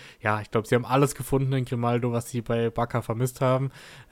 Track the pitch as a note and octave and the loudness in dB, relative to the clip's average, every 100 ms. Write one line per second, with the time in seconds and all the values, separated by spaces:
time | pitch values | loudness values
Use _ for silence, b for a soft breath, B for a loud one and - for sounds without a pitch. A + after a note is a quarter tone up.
0 | B B A2 G#2+ G2+ A#2 G#2 B2 A#2+ C3 | B B -2 -2 0 -2 2 0 2 2
1 | C#3+ - - C3+ C3 C3+ B2 A#2+ A#2+ A#2+ | 2 0 -2 0 0 -2 -2 -2 0 0
2 | B2 A#2 - B2 A2+ A#2 A#2 A2+ A#2 A#2+ | 0 -2 -4 -6 -2 0 0 0 -2 -2
3 | - A2+ B2+ - C3 C3 C3+ B B B | -2 -2 -2 0 2 2 0 B B B
4 | B | B